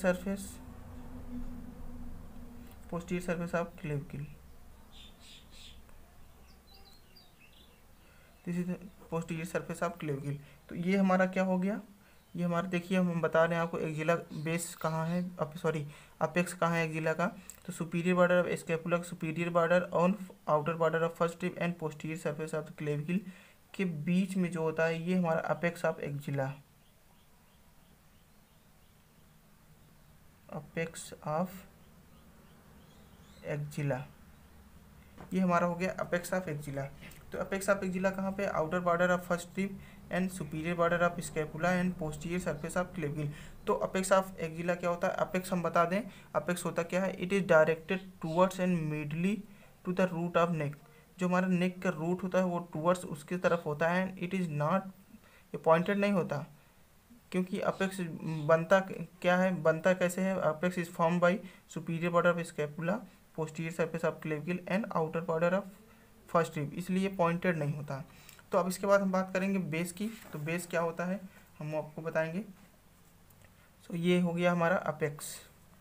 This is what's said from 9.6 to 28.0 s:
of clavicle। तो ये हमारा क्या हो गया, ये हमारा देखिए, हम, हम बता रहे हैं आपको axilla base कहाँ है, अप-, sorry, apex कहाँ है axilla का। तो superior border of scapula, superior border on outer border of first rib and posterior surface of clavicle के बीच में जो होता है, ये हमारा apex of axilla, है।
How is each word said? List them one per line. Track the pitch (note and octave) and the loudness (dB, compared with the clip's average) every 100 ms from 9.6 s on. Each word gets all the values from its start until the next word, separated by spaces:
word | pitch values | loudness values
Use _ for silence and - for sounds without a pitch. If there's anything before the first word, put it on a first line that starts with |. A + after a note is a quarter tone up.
| D3+ E3 | -4 -4
of | E3+ - | -4 -4
clavicle। | D3+ C3+ C#3+ C#3+ - - - | -4 -4 -4 -8 -10 -20 -12
तो | |
ये | - F3 G3 | -4 2 4
हमारा | F#3+ F#3 F#3 | 6 6 4
क्या | F#3 | 2
हो | F#3 F#3 | 0 2
गया, | F#3+ A3 - - - - - | 0 -2 -6 -20 -20 -20 -12
ये | F3 | -4
हमारा | F3 E3+ F#3 | 0 0 0
देखिए, | F3 F3 F#3+ | -2 0 2
हम, | F3+ | 2
हम | E3+ | 2
बता | D#3 D#3+ | 2 6
रहे | E3 E3+ | 6 4
हैं | |
आपको | E3+ - | 0 -2
axilla | D#3 D3+ D#3 E3+ E3+ D#3 | -2 -2 2 2 0 -6
base | D3+ E3+ - - | -2 -2 -4 -6
कहाँ | D#3+ D#3+ D#3+ | -4 -2 0
है, | F3 F3+ - | 0 -2 -4
अप-, | D3 F3 | -6 -2
sorry, | E3 D#3 D3 - - - | -2 -2 -4 -10 -16 -4
apex | D#3+ F3 F3+ | 0 2 0
कहाँ | - E3 E3+ | 0 2 2
है | D#3+ | 0
axilla | D#3 D#3+ D#3+ | 0 0 0
का। | F3+ - - - - | 0 -2 -14 -18 -12
तो | |
superior | F3+ E3 F3 E3+ F3+ | -8 -4 0 2 6
border | F3 F3+ | 6 6
of | F3 - | 4 0
scapula, | - E3 E3+ E3+ F3 | -2 -2 0 0 -2
superior | F3 D#3+ D#3+ F3 | -6 -4 -2 2
border | E3+ E3 F3+ F3 D#3+ | 4 6 4 4 4
on | F3+ G#3 - - - | 4 2 -4 -8 2
outer | D3+ D3 E3 | 2 2 2
border | D#3+ D#3+ E3 | 2 4 0
of | - | 0
first | E3+ E3+ | -2 0
rib | F3+ - E3+ | -4 -2 -2
and | F3 | -2
posterior | D#3 D3 D#3 E3 | -6 -6 -8 -4
surface | D#3 D3 D#3 | -4 -4 -4
of | D#3 D3+ - | -4 -6 -6
clavicle | D3+ D3 D3 F3+ - - - - - | -2 -2 0 -2 -2 -14 -20 -20 -12
के | - | -4
बीच | F#3 D3+ E3 F3+ G3 F#3+ | -2 -2 2 2 2 2
में | F3 | 0
जो | E3 | 0
होता | D#3+ D#3+ E3 | 0 2 2
है, | D#3+ | 2
ये | E3 F#3 | 0 2
हमारा | E3+ D#3+ - | 4 2 0
apex | D3 F3 E3+ D#3+ | 0 0 0 0
of | E3 D3 | 0 -4
axilla, | C#3+ C#3+ C#3 C3+ | -6 -4 -2 -2
है। | C#3 - - - - - - - - - - - - - - | -6 -14 -20 -20 -20 -20 -20 -20 -20 -20 -20 -20 -20 -20 -20